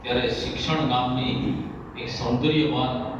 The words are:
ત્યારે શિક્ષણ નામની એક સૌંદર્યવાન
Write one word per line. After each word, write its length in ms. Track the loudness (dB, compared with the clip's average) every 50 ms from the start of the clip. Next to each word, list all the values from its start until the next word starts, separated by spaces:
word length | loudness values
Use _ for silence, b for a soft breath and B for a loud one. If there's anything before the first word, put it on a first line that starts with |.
| -2
ત્યારે 200 | 0 0 2 2 0 0 -2
શિક્ષણ 400 | -4 -4 -4 -4 -2 0 0 2 2 2
નામની 420 | 2 2 2 2 0 0 0 0 0 0 0 0 0 -2 -4 -6 -8 -12 -14 -14 -12 -10
એક 120 | -8 -8 -6 -4
સૌંદર્યવાન 760 | 0 0 2 4 4 4 4 4 4 4 2 2 0 0 0 -2 -4 -4 -6 -8